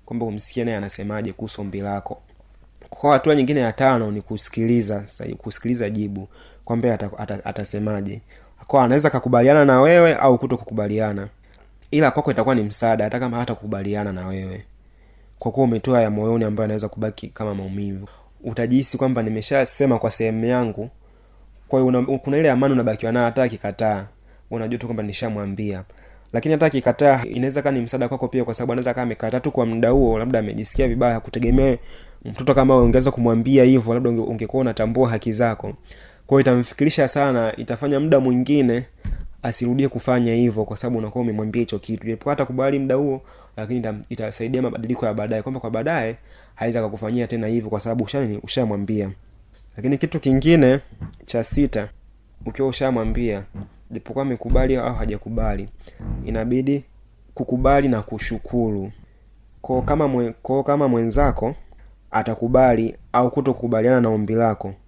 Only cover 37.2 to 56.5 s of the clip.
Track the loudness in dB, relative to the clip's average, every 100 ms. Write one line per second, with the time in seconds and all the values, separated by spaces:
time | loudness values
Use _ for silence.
37.2 | 0 2 -2 -4 -8 -4 -2 0 4 4
38.2 | 4 2 2 2 4 0 -4 -12 -8 -8
39.2 | -10 -8 -8 -4 -2 0 -2 -2 0 0
40.2 | 2 2 2 0 -4 -6 -4 -4 -4 -4
41.2 | -4 -4 -4 -2 -4 -6 -8 -8 -6 -6
42.2 | -4 -2 -2 -2 0 0 0 0 0 -4
43.2 | -10 -20 -18 -12 -6 -4 -4 -8 -10 -8
44.2 | -8 -6 -4 -2 -2 -4 -6 -4 -4 -4
45.2 | -4 -4 -6 -8 -6 -4 -2 -2 -4 -8
46.2 | -16 -20 -20 -6 -4 -2 -4 -6 -4 -4
47.2 | -2 -4 -2 -2 -2 -4 -2 -4 -2 -2
48.2 | -4 -6 -6 -2 -2 -2 -2 -2 -4 -8
49.2 | -20 -20 _ -20 -20 -6 -2 0 -2 -2
50.2 | 2 2 6 6 6 4 -2 -16 -16 -16
51.2 | -6 -4 -2 0 0 -2 -6 -12 -20 _
52.2 | _ -14 -10 -4 -2 0 -2 0 0 -2
53.2 | -2 -4 -8 -14 -16 -20 -16 -14 -8 -6
54.2 | -4 -4 2 2 4 0 -2 -2 -4 -4
55.2 | -6 -4 -2 -2 -8 -14 -20 -14 -10 -8
56.2 | -6 -4 -2